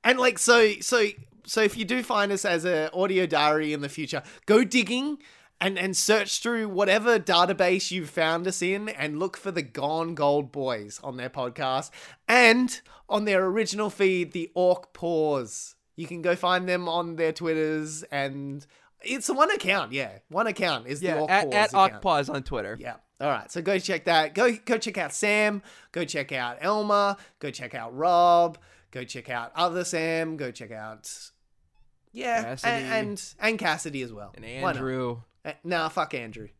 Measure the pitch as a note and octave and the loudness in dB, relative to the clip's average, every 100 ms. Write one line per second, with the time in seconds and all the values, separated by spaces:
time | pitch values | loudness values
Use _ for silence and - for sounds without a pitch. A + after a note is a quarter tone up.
0 | A3+ B3+ B3 - - A#3+ A3 G3 - A#3+ | 4 4 4 2 6 8 8 4 0 2
1 | G#3 - - _ - - G#3+ A#3 F3+ B3 | 2 -2 -18 _ -6 0 0 0 -2 -2
2 | A3+ G#3+ G3+ G3 G3+ E3+ F3 E3 D#3 F3 | 0 0 2 0 0 0 0 0 0 -2
3 | F#3+ F#3 F3+ D3+ D3+ D3+ D#3 D3+ C#3+ D3+ | 0 2 2 4 4 4 0 -4 -6 -8
4 | D3 D3 - - - G#3+ B3 B3+ G3 B3 | -6 -6 -8 -18 6 6 6 2 2 -2
5 | C#4+ D4 - - _ _ F#3 F#3+ F#3+ F#3 | -2 -8 -12 -20 _ _ -2 0 -2 0
6 | - A3 G3+ - A#3 A#3+ G#3+ F#3 G3+ G#3 | 4 4 2 -2 -2 -2 -2 0 4 4
7 | A3 A3+ F3+ F#3+ A#3 F3+ F3+ F#3 - F#3 | 4 2 4 4 4 4 2 2 0 -6
8 | D3+ - D#3+ E3 F#3 F3+ F3 G3 G#3+ D#3 | -6 0 0 2 -2 -2 -2 -2 -4 -6
9 | D3+ D3+ F#3 - G3 E3+ C#3 B2+ C#3 D#3+ | -6 -4 -6 -6 -6 -6 -6 -4 -4 -2
10 | E3 E3 C#3+ D3 C#3 C#3+ C3 A#2 G#2 - | -4 0 2 2 0 -6 -4 -4 -8 -14
11 | C#3+ B2+ B2+ C#3+ B2 A#2+ C3+ C3 - - | -12 -10 -10 -6 -8 -4 -2 -2 -4 -16
12 | - - - A#3+ A#3+ A#3 B3+ - _ - | -20 -20 2 6 8 6 2 -2 _ -20
13 | _ G#3 G#3+ G3 F#3+ G3+ G#3+ G3+ G#3 - | _ -2 2 2 2 0 -2 -2 -4 2
14 | F#3+ F#3 E3+ F3+ E3 - F3+ F3+ - - | 2 2 -2 -6 -6 2 2 2 -2 -8
15 | E3+ E3 D#3 C#3+ A#2 - - _ _ - | -2 2 2 0 -4 -10 -14 _ _ -14
16 | E3 F3 E3+ F3 F3+ F3+ F#3 F3+ F3 E3 | -10 -4 -2 0 2 0 0 -2 -2 -2
17 | E3+ D#3+ E3 D#3+ E3+ D#3+ D#3 D#3 D#3 D#3 | -4 -2 -2 0 -2 0 0 -2 -6 -10
18 | D#3+ C#3+ C#3 C#3 C#3 C#3 - _ _ _ | -8 -4 -4 -6 -10 -12 -16 _ _ _
19 | G3 C4 - C4+ D#4+ G#4 F#3 G3 A#2+ C3+ | -8 -6 -4 2 2 2 0 0 0 -6
20 | B2 G2+ _ E3 A3+ G#3+ F#3 C3+ A#2+ C#3+ | -6 -10 _ -2 -2 0 -2 -2 -6 -6
21 | F3+ D#3 D3+ F#3+ G#3+ G#3 G#3+ G3 F#3+ G#2 | -2 -2 2 2 2 2 2 4 2 2
22 | F#3+ D3+ C3+ C#3 C3 A#2+ G2+ A2 A#2+ A#2 | 0 0 0 -6 -6 -6 -6 -10 -12 -14
23 | _ _ C#3 B2 - F3 E3+ F#3+ F#3 F3 | _ _ -2 -2 -4 -6 -2 -2 -2 -4
24 | F3 E3 D#3 E3 B3+ G#3+ - A3+ A3+ G3 | 2 2 2 2 2 0 -2 -2 -2 -6
25 | E3 - G#3 G#3 G#3+ G#3 - - _ - | -6 -2 2 4 2 0 -10 -20 _ -6
26 | E3 D#3 C3+ C3+ B2 A#2+ F3 G#3+ G#3 G3+ | -4 -4 -4 -4 -6 -4 -2 0 2 2
27 | G3+ G3 - _ D3 - B2 B2+ A2+ B2+ | 2 -2 -10 _ -10 -8 -10 -10 -10 -2
28 | E3 F3 F3 E3+ E3+ D#3 _ _ _ C3 | 2 6 8 6 4 0 _ _ _ -12
29 | B2+ C3 A2+ B2 A#2+ D#3 F3 F3 F3+ E3 | -10 -12 -8 -8 -6 0 0 0 -2 -2
30 | E3 E3 D#3+ D#3+ C3 A2+ A2 A2 G#2+ G#2+ | -2 -2 -4 -6 -8 -10 -14 -14 -14 -14
31 | - - - _ _ _ _ _ _ _ | -16 -16 -18 _ _ _ _ _ _ _
32 | _ A#3 B3+ A#3 A#2 C3+ A#3 A#3 C3 A3+ | _ -10 -2 -2 -2 -4 -2 -2 -2 -2
33 | G#3 G3+ - - G#3+ A3+ G3 D#3 D#3+ C#3 | -4 -8 -12 -4 -2 0 -2 -2 -4 -6
34 | B2 G#2+ G2+ - A2 B2+ F#3 C#3 C3 C3 | -8 -12 -16 -16 -14 -4 -4 -2 -4 -4
35 | B2 A#2 - _ D#3 D3+ E3+ F3 D#3+ F#3 | -4 -6 -12 _ -14 -12 -4 -2 -2 -4
36 | D#3 C#3 A2+ A2 G#2 | -4 -6 -10 -14 -18